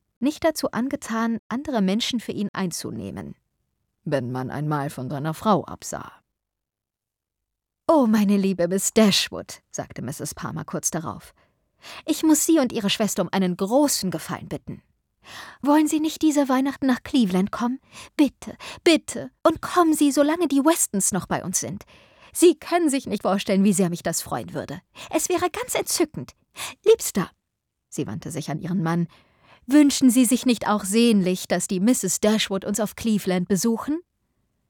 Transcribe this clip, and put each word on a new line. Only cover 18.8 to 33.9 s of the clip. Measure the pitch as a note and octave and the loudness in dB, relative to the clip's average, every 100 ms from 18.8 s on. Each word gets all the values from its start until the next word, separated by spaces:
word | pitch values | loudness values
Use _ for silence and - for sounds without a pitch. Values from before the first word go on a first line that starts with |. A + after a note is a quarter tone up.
bitte, | - D#4 - - C4 - | 2 2 2 -10 -12 -2
und | E4 D#4+ | 0 0
kommen | - - E4 | 0 2 4
Sie, | D4+ D4 | 4 4
solange | C#4 C#4+ E4+ E4 | 4 2 2 2
die | C#4 | 2
Westons | C#4 E4 - G3 - | 4 2 0 -2 0
noch | F3+ - | -2 -2
bei | D#3+ | -6
uns | E3+ F3+ | -4 -6
sind. | A2+ F#3+ - - _ _ - | -6 -8 -14 -20 _ _ -14
Sie | - F4 - | 4 4 4
können | - E4+ D#4+ | 0 0 2
sich | C4+ - | 0 -4
nicht | G3+ | -4
vorstellen, | G#3 G3 - F#3+ | 0 0 2 2
wie | G3 | 4
sehr | G3 F3+ | 4 0
mich | E3+ | -2
das | - E3+ | -4 -6
freuen | - C#3+ E3 | -6 -8 -8
würde. | D3+ G2 F3 - - - | -8 -10 -12 -16 -20 -8
Es | D#4+ - | -4 -2
wäre | F4 F4 | -2 -2
ganz | - B4 | -4 -6
entzückend. | - - - D#4+ - A#2+ - _ - - - | -4 -2 -2 -2 -4 -12 -16 _ -16 -14 -2
Liebster“, | - A4+ - - E3 - _ _ _ _ _ | 2 4 2 -4 -4 -8 _ _ _ _ _
sie | - C#3+ | -8 -8
wandte | - E3+ | -8 -10
sich | E3+ D#3+ | -8 -8
an | D3+ | -6
ihren | F#3 F3 | -4 -2
Mann, | D#3+ E3+ E3+ _ _ _ _ _ - | 0 -2 -2 _ _ _ _ _ 2
„wünschen | C#4+ C#4+ - B3+ | 6 6 6 4
Sie | A#3 A#3+ | 6 4
sich | B3 | 2
nicht | B3+ A3+ - | 2 0 0
auch | G#3 | -2
sehnlich, | G3 G#3+ A#3 G#3+ F3+ F#3 - | 2 4 6 4 2 0 -2
dass | F3+ - | -2 0
die | F#3 | 2
Misses | G#3 B3+ F#3+ - | 2 2 0 0
Dashwood | G#3 G#3+ - G3 | 2 2 0 -4
uns | - G#3 | -4 -2
auf | G#3 - | -4 -4
Cleveland | A3+ G#3 - F3+ F3+ | 0 0 0 -2 0
besuchen?“ | F#3+ A#3 A3+ - | 0 0 -2 -2